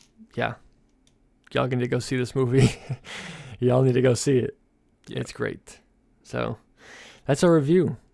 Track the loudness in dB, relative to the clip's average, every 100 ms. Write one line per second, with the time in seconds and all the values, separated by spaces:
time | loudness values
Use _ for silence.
0 | _ _ -14 -8 -6 -8 _ _ _ _
1 | _ _ _ _ _ -4 -2 -2 -2 -4
2 | -4 -4 -4 -2 2 4 4 2 -12 -14
3 | -14 -16 -16 -16 -16 -2 2 4 4 4
4 | 2 2 2 2 0 -8 _ _ _ _
5 | -12 -10 -10 -6 -8 -8 -16 -20 _ _
6 | _ _ -10 -6 -6 -8 _ _ -20 -20
7 | -20 -12 -4 2 4 4 4 2 2 -4
8 | _